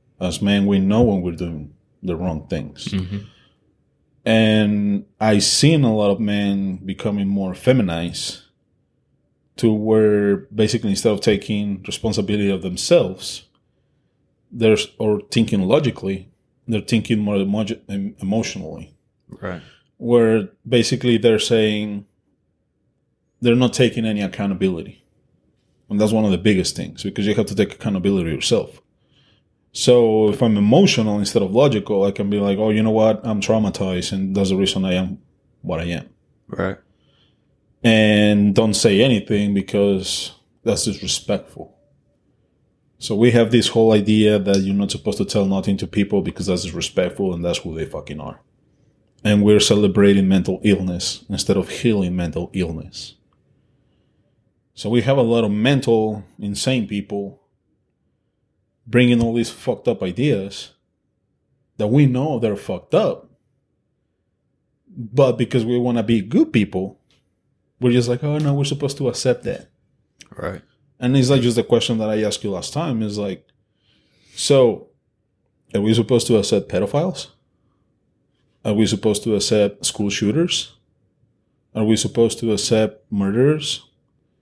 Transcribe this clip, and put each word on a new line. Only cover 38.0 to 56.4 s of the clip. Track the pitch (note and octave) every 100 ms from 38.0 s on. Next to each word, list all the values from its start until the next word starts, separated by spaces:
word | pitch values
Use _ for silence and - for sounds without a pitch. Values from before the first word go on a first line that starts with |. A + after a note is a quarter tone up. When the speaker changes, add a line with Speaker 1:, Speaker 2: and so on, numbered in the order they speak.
| G#2+ G#2 G#2 G#2 G2+ G2
Speaker 1:
don't | A2
say | G2+ A2+ G2
anything | C3 A2+ - G#2 G#2
because | G2 F#2+ G#2 G2+ G2 F2+ - - - _ _
that's | G#2+ G2+ -
disrespectful. | F#2+ F#2 - - G2+ - - D#2 _ _ _ _ _ _ _ _ _ _ _ _ _
So | - G#2
we | A#2+
have | A#2 A2
this | A#2+ -
whole | A#2 A2+
idea | G#2+ G2+ G#2+ G#2+ G#2
that | G2 G2
you're | G2
not | G2 G2+
supposed | F#2+ - G2+
to | G2
tell | G#2+ G2
nothing | G2 F#2+ G2
to | F2
people | - G2 G2+
because | F2+ - F#2
that's | F2+
disrespectful | F2 E2+ - - F2+ - G2
and | E2+ F2
that's | E2
who | F2 D#2+
they | D2+
fucking | D#2 D2 D2+
are. | C2+ - _ _ _ _ _ _ _ _
And | G#2+ G#2
we're | G#2 G#2
celebrating | - G#2 G#2 F#2+ G2+ G2 F#2+
mental | F#2+ F2 F#2
illness | G#2+ F#2+ F#2 F2 - - -
instead | F#2+ - G2
of | F#2
healing | - A#2+ G#2 F2+ F2+
mental | E2+ F2+ E2+
illness. | F#2+ F2 D#2 D#2 - - - _ _ _ _ _ _ _ _ _ _ _ _ _ _ _
So | - G2+
we | A#2+
have | A#2+ C#3
a |
lot | A#2 A#2
of | A2
mental | G#2 A#2+ C#3 - A2+ A2 G#2 F#2
insane | -